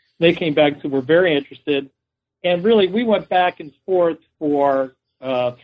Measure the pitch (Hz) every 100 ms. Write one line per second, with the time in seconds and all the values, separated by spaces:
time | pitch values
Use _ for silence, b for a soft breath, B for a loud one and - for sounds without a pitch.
0 | _ - 170 175 175 147 151 143 151 135
1 | 131 160 185 143 139 - - 143 135 _
2 | _ _ _ _ 180 175 190 226 185 196
3 | 240 202 - 185 180 - 156 - - 185
4 | 170 160 _ - 151 147 139 135 131 -
5 | _ _ 131 127 123 123